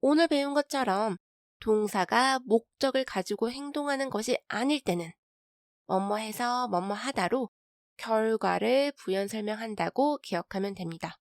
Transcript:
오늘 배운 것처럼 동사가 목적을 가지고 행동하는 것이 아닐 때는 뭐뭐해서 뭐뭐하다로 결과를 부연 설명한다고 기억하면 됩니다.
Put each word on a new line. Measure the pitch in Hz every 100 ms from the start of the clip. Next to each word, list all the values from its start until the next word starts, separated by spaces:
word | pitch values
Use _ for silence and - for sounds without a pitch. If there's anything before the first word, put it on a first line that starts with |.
오늘 | 269 302 330
배운 | 285 277
것처럼 | 285 285 277 240 190 220 180 _ _ _ _
동사가 | - 214 214 202 180 226 262 262
목적을 | 254 226 - _ 269 262
가지고 | 254 - 185 202 226
행동하는 | 262 285 294 285 269 269
것이 | 254 226 - _
아닐 | 208 262 294
때는 | - 175 165 - _ _ _ _ _ _ -
뭐뭐해서 | 190 196 208 220 220 247 247 247
뭐뭐하다로 | 180 190 208 247 277 180 254 240 _ _ _ _ -
결과를 | - 220 220 220 190 180 214 262 285 277
부연 | - 190 202
설명한다고 | 214 208 214 226 208 170 - 285 294
기억하면 | - 170 - 196 196
됩니다. | 196 170 165 165 -